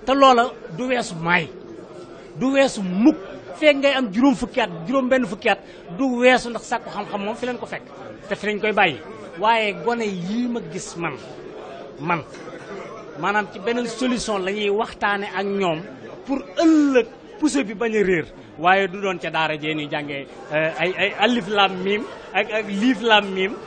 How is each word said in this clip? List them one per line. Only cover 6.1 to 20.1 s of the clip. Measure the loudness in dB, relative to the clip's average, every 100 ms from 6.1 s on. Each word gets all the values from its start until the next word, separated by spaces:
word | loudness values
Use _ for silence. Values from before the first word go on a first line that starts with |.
| 4
weesu, | 6 6 2
ndax | -8
sàkku | -4 -6 -4
xam-xam | -8 -6 -4
moom | -4 -4
fi | -4
leen | -6
ko | -8
fekk | -10 -12 -16 -16 -16 -8
te |
fi | -4 -2
lañ | 0
koy | 0
bàyyi. | 4 2 2 -12 -14 -14 -2
Waaye | 2 2 2 -2
gone | -2 -2
yii | -2 -4 -4 -2 -2
ma | -4 -6
gis | -10 -10 -6
man, | -6 -6 -14 -14 -14 -14 -14 -14 -16 -10
man, | -2 -2 -4 -14 -14 -14 -14 -14 -14 -14 -14 -6
maanaam | -2 0 -2
ci | -6
beneen | -4 -2 -4
solution | -2 -2 -2 -2 -2
la | -2
ñuy | -2 0
waxtaane | 0 -2 -2 -2 0 -2 -4
ak | -2
ñoom | 0 0 0 -6 -14 -16 -16 -4
pour | -4 -2 4
ëllëg | 6 6 6 4 2 -8 -20 0
puso | 2 2
bi | -2
bañ | -2 0 2
a |
réer, | 4 2 0 -12 -18 0
waaye | 4 4 4
du | -2
doon | -4 -2
ca | -2
daara | 0 0 0
jee | -2
ñuy | -2 -2
jàngee, | -4 -4